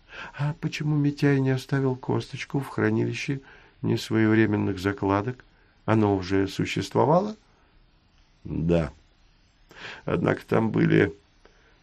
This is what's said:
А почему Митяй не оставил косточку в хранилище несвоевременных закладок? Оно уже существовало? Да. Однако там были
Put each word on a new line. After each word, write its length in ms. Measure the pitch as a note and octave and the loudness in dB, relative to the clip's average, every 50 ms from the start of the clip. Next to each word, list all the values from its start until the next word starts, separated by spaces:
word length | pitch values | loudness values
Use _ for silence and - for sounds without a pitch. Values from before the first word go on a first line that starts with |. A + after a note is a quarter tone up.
| _ _ - - - - - | _ _ -18 -16 -16 -16 -8
А 180 | - C#3+ D3 D3 - | -6 -4 -4 -4 -4
почему 360 | - D3+ - - D3+ D3+ D3+ | -6 -6 -6 -4 -2 0 0
Митяй 440 | D3 C#3+ C#3+ C#3+ - D3 C#3+ C#3+ C3+ | 2 2 0 0 2 2 2 2 2
не 120 | C3+ C3+ | 2 0
оставил 440 | C3 C3 - - C#3+ C#3 C3+ C3 C3 | 0 -2 -2 -2 -2 0 0 0 -2
косточку 640 | B2+ - - B2 A#2 A2 - - B2 - - - C#3 | -2 -4 -4 -2 -2 -4 -6 -12 -12 -10 -4 -4 -4
в 80 | - | -4
хранилище 720 | - - - A2 A2 A2 A2+ A#2 A#2+ A#2 A#2+ - - C#3 C3+ - - - - - - _ _ - | -4 -2 0 0 2 2 0 0 -2 -4 -6 -6 -6 -6 -8 -8 -16 -20 -20 -20 -20 _ _ -2
несвоевременных 960 | A2+ A#2 A2+ - - A2 A2 A2 G#2+ A2 A2 A2 G#2 G#2 G#2 G#2 G2+ F#2+ F#2 | -2 -2 -2 -2 -2 2 2 4 4 6 4 4 4 2 0 0 -2 -4 -2
закладок? 640 | F2+ G2 G2+ - G2+ G2 G2 G2+ G#2 B2 B2 - _ _ _ _ _ _ _ _ _ | -2 -4 -2 0 0 2 2 2 0 -4 -8 -10 _ _ _ _ _ _ _ _ _
Оно 300 | - A2 A2+ G#2+ G2+ G2+ | 0 2 4 4 2 2
уже 320 | F#2+ F#2 F2+ G2 G2 G2 | 0 0 0 2 2 2
существовало? 920 | F#2+ - - G2+ - - - G2 - - - A2+ C3 D#3+ F3+ G3+ G#3+ G#3+ - _ _ _ _ _ _ _ _ _ _ _ _ _ _ _ _ _ _ _ _ _ | 0 -2 -4 -4 -2 -2 -6 -6 -2 0 2 2 4 4 2 0 -2 -10 -14 _ _ _ _ _ _ _ _ _ _ _ _ _ _ _ _ _ _ _ _ _
Да. 480 | - D2+ D#2 D#2 E2 E2+ E2+ D#2+ C#2 - _ _ _ _ _ _ _ _ _ _ _ _ _ _ _ - - - - - - - | -8 -6 -4 0 2 2 2 0 -2 -10 _ _ _ _ _ _ _ _ _ _ _ _ _ _ _ -20 -18 -18 -16 -18 -10 -6
Однако 400 | - - - - - G2+ F#2+ - | -4 -2 0 0 0 0 -2 -2
там 260 | - A2 A2 A2+ G#2+ | -2 0 0 0 0
были 420 | G#2+ A2+ A2+ G#2+ G#2+ G#2 G2+ - - - _ _ _ _ _ - _ _ _ _ _ _ | 0 0 2 4 4 4 4 2 -2 -12 _ _ _ _ _ -20 _ _ _ _ _ _